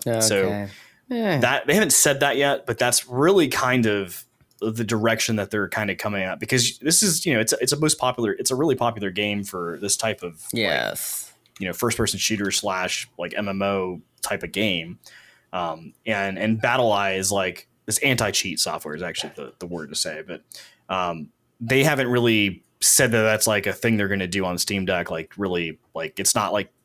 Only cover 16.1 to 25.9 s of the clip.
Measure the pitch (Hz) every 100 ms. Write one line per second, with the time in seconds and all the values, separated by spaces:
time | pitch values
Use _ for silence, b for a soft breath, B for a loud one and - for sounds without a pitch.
16.1 | 101 98 95 107 110 123 127 120 101 98
17.1 | 95 95 98 92 90 - _ - 110 143
18.1 | 123 107 - 95 80 - 78 78 76 87
19.1 | 80 - - 67 - 90 85 73 78 82
20.1 | 76 80 80 _ B B B - 92 87
21.1 | 82 73 _ _ _ 117 131 147 139 123
22.1 | 123 120 110 101 85 _ _ - - 127
23.1 | 113 110 107 113 104 98 - 117 110 98
24.1 | 98 92 98 92 87 - 101 95 90 85
25.1 | 82 82 - 98 87 85 78 _